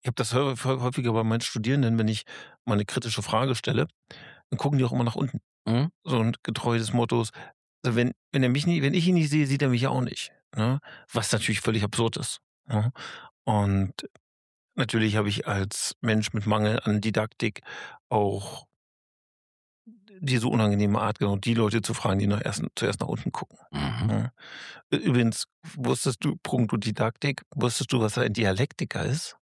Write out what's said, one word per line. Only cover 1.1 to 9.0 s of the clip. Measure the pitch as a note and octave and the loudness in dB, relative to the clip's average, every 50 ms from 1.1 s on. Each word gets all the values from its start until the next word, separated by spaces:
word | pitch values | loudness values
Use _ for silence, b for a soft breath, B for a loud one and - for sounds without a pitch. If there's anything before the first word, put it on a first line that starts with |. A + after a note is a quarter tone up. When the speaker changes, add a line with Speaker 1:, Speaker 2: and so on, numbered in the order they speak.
| A2 | 2
Speaker 1:
bei | A2+ A2 | 2 2
meinen | A2+ A2 A#2 | 2 0 0
Studierenden, | A#2 - - B2+ G#2+ A#2 C3+ C#3+ C3+ A#2 A2+ A2+ | -2 -4 -4 -4 0 2 2 4 4 4 2 2
wenn | A2 G#2+ | 2 2
ich | G#2+ G#2 - B B B B B B B B | 0 -2 -6 B B B B B B B B
mal | - G#2+ | -2 0
eine | G2+ G#2 | 0 0
kritische | - - C3+ A#2+ A#2 A2 - G#2 | 0 -4 -4 -2 -2 -4 -4 -4
Frage | - - A2 B2+ C#3 B2+ | 0 0 2 2 2 0
stelle, | A#2 - - C3+ - D3 E3+ _ _ _ B B B B B B B B B | -2 -2 -2 0 0 0 -2 _ _ _ B B B B B B B B B
dann | - - | -6 -2
gucken | - C#3+ D3 C3+ | 0 2 2 4
die | B2+ | 2
auch | B2 B2+ | 2 2
immer | C3 A#2+ | 0 0
nach | A#2 A2+ | 0 0
unten. | - - B2+ - A2+ _ _ _ _ _ | -2 -4 -4 -4 -8 _ _ _ _ _
Speaker 2:
Mhm. | - A2+ A#2+ C#3 E3+ _ _ _ | 0 2 2 2 0 _ _ _
Speaker 1:
So, | F3+ C3 A#2 | -2 0 2
und | A2+ A#2 A2+ - _ | 2 2 0 -2 _
getreu | - A2 - - A#2+ A#2 A#2 | -6 -6 -2 0 2 2 2
des | A2+ G2+ F#2+ | 0 2 2
Mottos, | - A#2 A2 B2 A#2+ A2+ G#2+ B B B B B _ _ _ _ _ - | 2 2 4 2 0 0 0 B B B B B _ _ _ _ _ -2
also | B2+ A#2 | 0 2
wenn, | A#2 A#2+ B2 B2 _ _ _ - | 2 2 2 0 _ _ _ 0
wenn | C#3 C3 | 2 2
er | B2 | 4
mich | B2 C#3 D3 | 2 2 2
nie, | E3+ F3 E3 C3+ | 2 2 2 2
wenn | C#3 - | 2 2
ich | - | 2